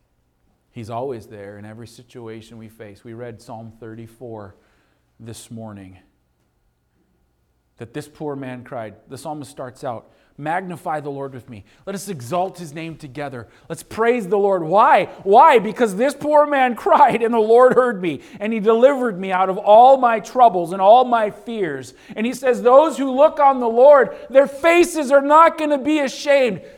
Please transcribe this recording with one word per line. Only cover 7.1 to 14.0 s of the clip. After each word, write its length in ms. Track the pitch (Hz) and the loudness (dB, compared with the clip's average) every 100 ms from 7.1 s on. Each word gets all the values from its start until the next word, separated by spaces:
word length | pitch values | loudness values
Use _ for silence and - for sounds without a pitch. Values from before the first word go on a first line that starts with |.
| _ _ _ _ _ _ - | _ _ _ _ _ _ -20
that 160 | 117 | -18
this 140 | 147 151 | -16 -18
poor 280 | - 151 139 | -14 -12 -12
man 280 | 131 123 | -14 -16
cried. 320 | 117 127 110 92 _ | -16 -14 -14 -18 _
The 80 | 131 | -18
psalmist 340 | 165 151 127 | -14 -14 -16
starts 320 | - 131 - | -16 -18 -14
out, 280 | 139 113 _ _ _ - | -12 -12 _ _ _ -14
"Magnify 640 | 147 175 185 160 180 156 | -8 -6 -8 -12 -10 -8
the 100 | 143 | -10
Lord 240 | 139 139 | -12 -12
with 160 | 127 113 | -16 -20
me. 160 | 107 - _ - | -20 -20 _ -14
Let 100 | 196 | -12
us 120 | 196 | -12
exalt 520 | 160 117 175 185 185 | -14 -8 -6 -6 -10
His 120 | 170 | -18
name 260 | 156 165 156 | -16 -16 -16
together. 500 | 143 127 143 127 110 _ - | -18 -14 -14 -14 -18 _ -18
Let's 160 | 165 | -16
praise 440 | - 208 | -12 -4